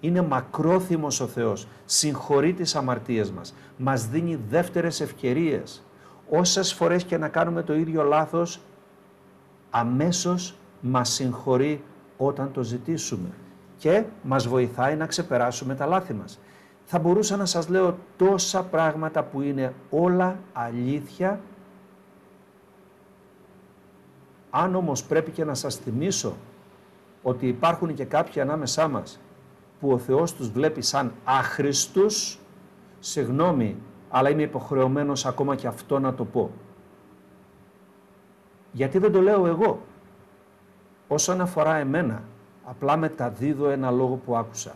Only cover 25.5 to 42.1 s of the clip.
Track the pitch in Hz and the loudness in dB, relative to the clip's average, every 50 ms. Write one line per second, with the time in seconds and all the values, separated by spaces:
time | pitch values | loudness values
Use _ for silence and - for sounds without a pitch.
25.5 | 139 - - 143 123 - - 135 107 117 151 190 190 - - 117 - - - - | -4 -4 -4 -6 -8 -6 -8 -6 -4 -2 -2 -2 -2 -2 -4 -6 -6 -8 -14 -20
26.5 | - - - - - - - - - - - _ - - - 131 123 127 - 127 | -20 -20 -20 -20 -20 -20 -20 -20 -20 -20 -20 _ -20 -6 -4 -4 -2 0 0 -2
27.5 | 120 123 - 165 170 170 185 165 151 135 135 - - 147 170 - - 156 139 135 | -2 2 2 2 2 2 -2 -4 -4 -6 -6 -2 0 0 0 0 -2 -2 -2 0
28.5 | 147 160 147 123 - - 160 156 139 107 87 - - - - - - - - - | -2 -2 -4 -4 0 0 0 0 0 -4 -6 -8 -14 -20 -20 -20 -20 -20 -20 -20
29.5 | - - - - _ - - 139 131 120 110 - 131 139 165 165 165 - 135 113 | -20 -20 -20 -20 _ -4 0 2 2 2 2 2 2 2 2 0 -2 -6 -8 -4
30.5 | 104 120 143 156 156 - 120 - - 139 139 120 - - - - 131 135 127 131 | -2 0 0 0 0 0 -4 -2 0 0 -2 -2 -6 -8 -2 2 2 2 2 0
31.5 | - - 143 143 139 - - - - 185 196 214 208 - - - - - - - | -2 0 0 0 0 0 -2 -2 2 4 4 4 4 0 -4 -6 -8 -12 -18 -20
32.5 | - - - - - - - - - - - - - 151 139 113 127 139 160 180 | -20 -20 -20 -20 -20 -20 -20 -20 -20 -16 -12 -8 -4 -4 -2 0 0 2 2 2
33.5 | 170 135 117 104 95 - - - - - - - - 127 135 139 147 151 151 143 | 4 2 0 0 -2 -6 -12 -18 -20 -20 -20 -2 2 4 4 4 4 2 2 -2
34.5 | - 135 - - 147 135 131 131 131 147 147 143 143 131 - 135 123 - 143 139 | -2 -8 -6 -2 2 2 4 4 2 0 0 0 -2 -2 -2 -4 -2 0 0 0
35.5 | 139 127 - 123 113 - - - 139 139 135 135 127 - 120 101 - 123 101 - | 0 -2 -4 -6 -8 -8 -4 -2 0 0 2 0 -2 -2 -6 -4 0 -2 -2 -2
36.5 | - - - - - - - - - - - - - - - - - - - - | -4 -12 -20 -20 -20 -20 -20 -20 -20 -20 -20 -20 -20 -20 -20 -20 -20 -20 -20 -20
37.5 | - - - - _ - - - - - - - - - _ - - _ _ - | -20 -20 -20 -20 _ -20 -20 -20 -20 -20 -20 -20 -20 -20 _ -20 -20 _ _ -20
38.5 | _ - - - - 120 131 135 135 190 185 214 175 190 185 196 208 202 180 170 | _ -20 -20 -18 -6 -4 -4 0 0 2 4 4 6 6 6 6 6 6 4 4
39.5 | 165 160 214 214 - - - - - - - - - - - - - - - _ | 2 4 2 2 2 0 -6 -18 -20 -20 -20 -20 -20 -20 -20 -20 -20 -20 -20 _
40.5 | _ _ _ _ - _ - - - _ _ _ 147 151 - - 180 185 180 175 | _ _ _ _ -20 _ -20 -20 -20 _ _ _ -2 0 2 0 0 0 0 -2
41.5 | 180 160 151 156 160 156 147 135 135 160 175 127 | 0 2 2 2 2 2 0 0 0 0 0 0